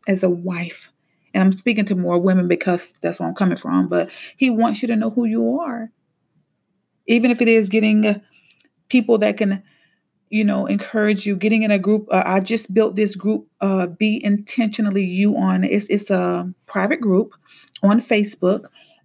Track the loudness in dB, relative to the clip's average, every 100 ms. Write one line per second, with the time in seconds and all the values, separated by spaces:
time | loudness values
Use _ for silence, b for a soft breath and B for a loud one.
0 | -2 0 2 0 -4 -6 -8 -12 -20 _
1 | _ _ _ 2 2 2 0 0 0 -2
2 | 0 2 2 2 2 0 0 -2 -4 -8
3 | -6 -4 -8 -2 -2 -2 -2 -2 0 -2
4 | -2 B B -2 0 2 0 0 -2 0
5 | 0 -2 -2 0 0 -2 -6 -10 -12 _
6 | _ _ _ _ _ _ _ _ _ _
7 | 0 2 4 2 4 4 4 0 2 2
8 | 2 -2 b b b b b _ -2 0
9 | 2 2 2 0 -2 -2 b b b b
10 | b _ _ -2 0 0 -2 -4 -2 -2
11 | 0 0 -2 -2 0 2 2 0 2 0
12 | 2 0 2 0 0 -4 0 0 2 0
13 | -2 -2 -4 -4 -6 -6 -2 0 -2 -2
14 | -2 0 0 -2 -2 -4 -4 -2 -2 0
15 | -2 0 0 2 0 2 2 0 0 -4
16 | 0 -2 0 -4 -6 -12 _ -4 -2 -2
17 | 2 0 0 _ B B B -2 2 2
18 | 2 0 0 -2 -2 -2 -4 b b b